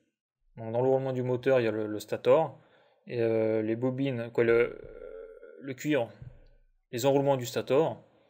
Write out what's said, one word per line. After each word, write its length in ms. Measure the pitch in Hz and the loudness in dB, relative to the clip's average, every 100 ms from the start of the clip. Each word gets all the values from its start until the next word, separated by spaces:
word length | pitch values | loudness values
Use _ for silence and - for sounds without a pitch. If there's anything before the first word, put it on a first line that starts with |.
| _ _ _ _ _ - | _ _ _ _ _ -14
donc 140 | 113 | -6
dans 100 | 113 | 0
l'enroulement 320 | 131 131 135 | 2 2 0
du 80 | 127 | -4
moteur, 380 | 123 123 127 131 | -2 -2 2 2
il 40 | |
y 40 | 113 | 2
a 40 | |
le, 140 | 107 107 | -2 -4
le 120 | 107 | -6
stator, 600 | - 110 120 143 156 123 _ _ _ _ - | -8 -2 4 4 4 -4 _ _ _ _ -10
et, 160 | 123 | -2
euh, 400 | 113 110 110 110 | 0 0 0 0
les 140 | 110 117 | -2 -2
bobines, 540 | 127 127 139 120 120 | -2 -2 -4 -4 -4
quoi, 120 | 123 | 2
le, 340 | 117 117 120 - - - - - - - - - | 4 4 2 -2 -16 -18 -18 -16 -18 -20 -20 -16
le 100 | 135 | -12
cuivre, 400 | 127 151 147 117 - - - - _ _ _ _ | -8 0 0 0 -6 -20 -20 -20 _ _ _ _
les 160 | 123 135 | 0 2
enroulements 300 | 139 139 135 | 4 4 0
du 100 | 120 | -2
stator, 580 | 123 - 131 160 110 - _ _ | -6 0 2 2 -2 -14 _ _